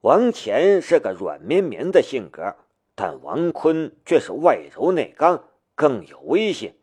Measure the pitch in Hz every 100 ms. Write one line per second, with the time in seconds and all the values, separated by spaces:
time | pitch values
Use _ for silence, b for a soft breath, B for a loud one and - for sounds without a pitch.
0 | 110 165 247 220 107 113 185 196 - 165
1 | 101 90 92 73 82 175 180 90 156 185
2 | - 131 92 - 92 - _ _ _ -
3 | 95 131 143 151 170 - 160 160 156 _
4 | - 160 - 104 165 107 76 - 147 180
5 | 117 - 156 175 _ _ _ - 151 117
6 | 82 - 151 175 220 170 95 _